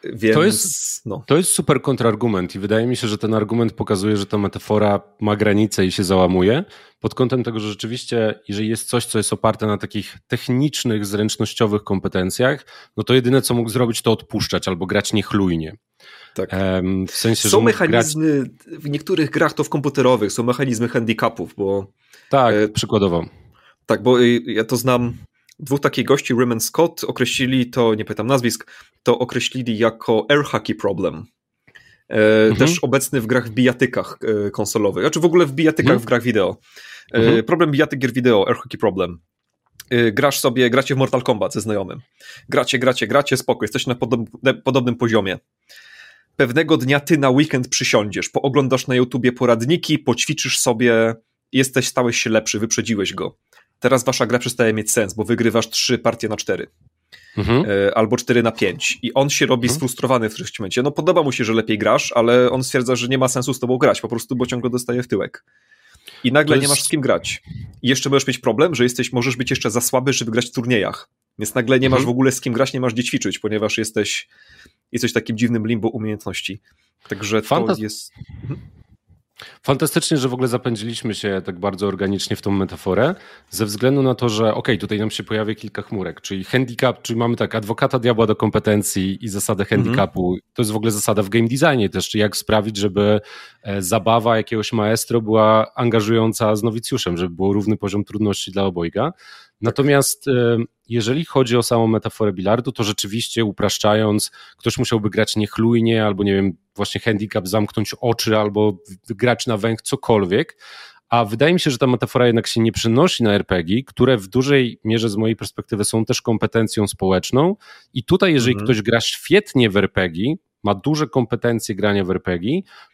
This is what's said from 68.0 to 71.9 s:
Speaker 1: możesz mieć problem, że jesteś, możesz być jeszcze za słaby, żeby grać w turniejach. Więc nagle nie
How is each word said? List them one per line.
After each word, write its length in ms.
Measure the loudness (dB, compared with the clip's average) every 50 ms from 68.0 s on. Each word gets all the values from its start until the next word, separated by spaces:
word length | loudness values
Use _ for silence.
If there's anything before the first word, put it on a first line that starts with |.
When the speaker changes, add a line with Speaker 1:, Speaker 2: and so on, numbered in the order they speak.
| 0 2
Speaker 1:
możesz 160 | 2 2 2
mieć 120 | 0 -4 -2
problem, 360 | 0 0 2 4 2 2 4
że 80 | 2 2
jesteś, 280 | 2 2 -2 -4 -2
możesz 240 | -2 -2 0 0 -2
być 140 | -4 -2 -2
jeszcze 200 | -2 -2 -2 -2
za 100 | -2 -2
słaby, 320 | -2 0 0 0 0 0
żeby 180 | -2 -2 -2 -2
grać 160 | -2 -2 -2
w 60 | -2
turniejach. 560 | -6 -6 -2 0 0 2 0 -2 -4 -8 -16 _ _ _ _ _ _ -10
Więc 160 | -10 -4 -2
nagle 260 | -2 0 2 2 2
nie 100 | 4 4